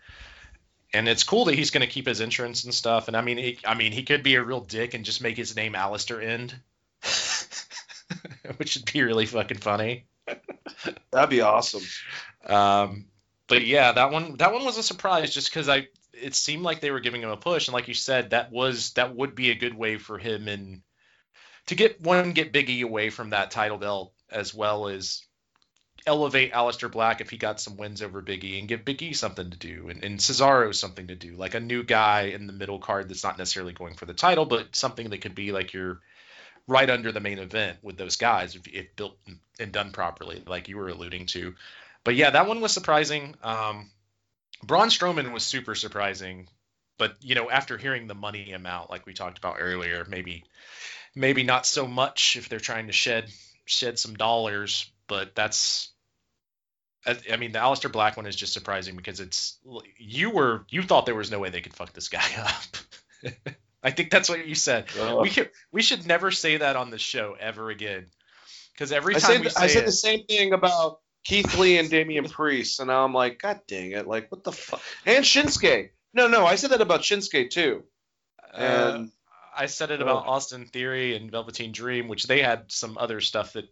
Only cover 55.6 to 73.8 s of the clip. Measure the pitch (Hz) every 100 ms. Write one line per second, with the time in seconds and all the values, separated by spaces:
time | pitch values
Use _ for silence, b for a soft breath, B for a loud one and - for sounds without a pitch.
55.6 | - - - _ _ _ _ _ _ _
56.6 | _ _ _ _ 120 120 101 113 117 110
57.6 | 127 135 139 110 107 110 104 95 98 98
58.6 | 101 98 92 90 98 95 92 - - -
59.6 | 131 117 101 _ 107 127 214 190 127 110
60.6 | - 180 185 151 123 110 104 101 95 90
61.6 | - - 90 - - 85 - 113 107 -
62.6 | - - - - _ _ 127 - - -
63.6 | _ _ 131 135 160 196 - 170 160 156
64.6 | 147 117 113 101 113 117 196 226 - b
65.6 | b 208 226 233 165 170 190 185 160 151
66.6 | 143 131 120 110 - 127 104 - 107 110
67.6 | 110 104 107 95 90 _ B B B B
68.6 | B - 139 147 170 226 214 240 160 -
69.6 | 180 226 117 - 214 220 - 208 196 190
70.6 | 208 175 160 - _ _ - 202 - 185
71.6 | 185 175 156 160 160 151 135 - 151 131
72.6 | 104 - 131 131 135 127 123 120 202 202
73.6 | - 95